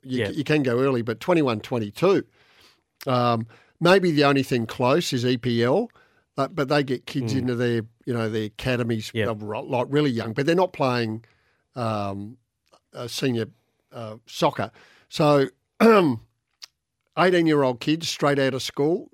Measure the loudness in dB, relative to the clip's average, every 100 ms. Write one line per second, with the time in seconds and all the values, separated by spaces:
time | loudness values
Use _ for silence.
0 | -8 -4 -4 -4 0 0 2 0 0 0
1 | -4 -4 0 2 2 -2 -4 -4 -4 0
2 | 2 2 0 _ _ _ _ _ _ _
3 | -2 2 2 0 -4 -12 _ _ 4 4
4 | 4 4 4 2 0 -2 -2 -2 2 2
5 | 0 -2 -2 -2 -2 0 2 0 -2 _
6 | _ _ _ -6 -4 -4 0 0 0 -4
7 | -6 -6 -2 -2 -2 -2 0 -2 -4 _
8 | -6 -4 -2 -4 -6 -6 -2 -2 -2 -4
9 | -4 -4 -2 -4 -8 -8 -4 -4 0 0
10 | 2 0 -4 -2 0 2 2 0 0 0
11 | -2 -6 -12 _ _ _ _ -6 -4 -4
12 | -4 -8 -12 -16 _ _ _ _ _ -14
13 | -12 -4 -2 -2 -4 -10 _ _ _ -16
14 | -14 -16 -16 -4 -2 -2 -8 -10 -20 _
15 | _ 0 4 4 2 -4 _ 2 6 6
16 | 4 0 -8 _ _ _ -20 _ _ _
17 | _ 0 2 4 4 4 2 0 -2 -2
18 | -4 -2 0 2 0 -2 -6 -2 0 -2
19 | -6